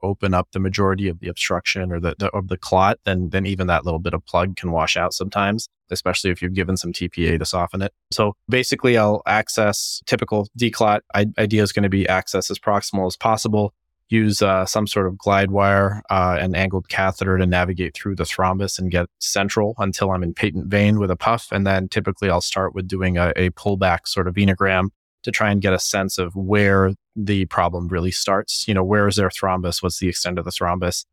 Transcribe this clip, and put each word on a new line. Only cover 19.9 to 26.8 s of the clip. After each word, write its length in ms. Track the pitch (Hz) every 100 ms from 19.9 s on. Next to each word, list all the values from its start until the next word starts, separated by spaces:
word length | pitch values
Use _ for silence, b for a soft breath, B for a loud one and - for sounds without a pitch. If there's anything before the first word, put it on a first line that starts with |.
| 92 98
I'm 120 | 92
in 120 | 87
patent 320 | - 110 87 85
vein 320 | 101 104 107
with 120 | 98
a 60 | 90
puff. 320 | - 117 -
And 160 | 101 98
then 220 | 95 95
typically 400 | 110 101 95 98
I'll 140 | 87
start 320 | - 95 95
with 120 | 95 92
doing 300 | 92 92 87
a, 160 | 87 -
a 120 | 90
pullback 500 | - 104 98 95 85 -
sort 220 | - 90
of 60 |
venogram 540 | 90 101 92 98 92 95 _ _ _
to 80 | -
try 200 | - 107
and 100 | 101
get 140 | 98
a 40 | 92
sense 380 | - 101 95 -
of 180 | 90
where 600 | 90 95 104 101 98